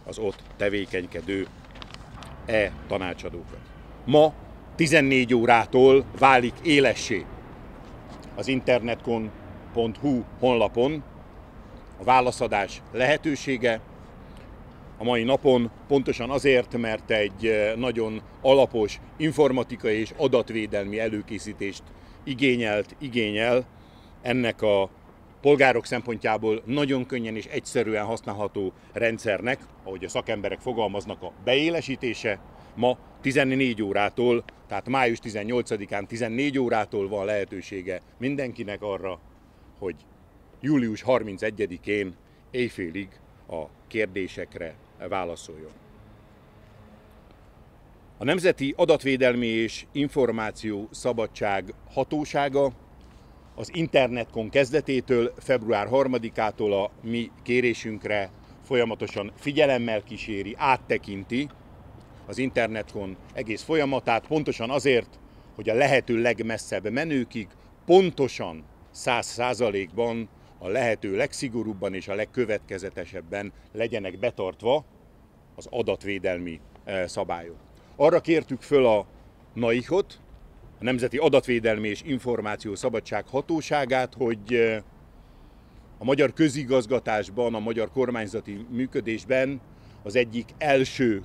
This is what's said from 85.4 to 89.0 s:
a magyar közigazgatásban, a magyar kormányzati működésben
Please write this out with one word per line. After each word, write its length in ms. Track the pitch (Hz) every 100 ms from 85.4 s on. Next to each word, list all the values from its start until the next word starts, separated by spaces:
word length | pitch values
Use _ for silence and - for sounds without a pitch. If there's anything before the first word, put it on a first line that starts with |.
| - - - - - -
a 60 |
magyar 280 | 117 143 135
közigazgatásban, 1200 | - 156 135 123 131 110 123 - 107 98 101 120
a 40 | 113
magyar 320 | 110 113 104
kormányzati 760 | 131 123 120 104 107 107 101 117
működésben 920 | 120 131 139